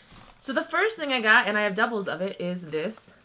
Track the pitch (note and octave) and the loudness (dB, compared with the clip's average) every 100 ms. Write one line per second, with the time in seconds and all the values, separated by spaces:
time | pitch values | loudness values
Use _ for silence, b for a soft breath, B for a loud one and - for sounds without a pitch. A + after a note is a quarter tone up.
0 | B B B B - C4 D#4+ E4 A4 A4 | B B B B -4 -4 0 0 0 -2
1 | C#4+ B3+ G#3+ A#3 G3+ G#3 G#3 F#3+ A3+ A3 | -2 0 6 6 6 2 0 2 0 0
2 | F3 D#3+ F#3+ - F3+ F3+ D#3+ D3+ F3+ A3 | -2 -2 -4 -4 -4 -4 -4 -4 -4 -6
3 | - - | -16 -20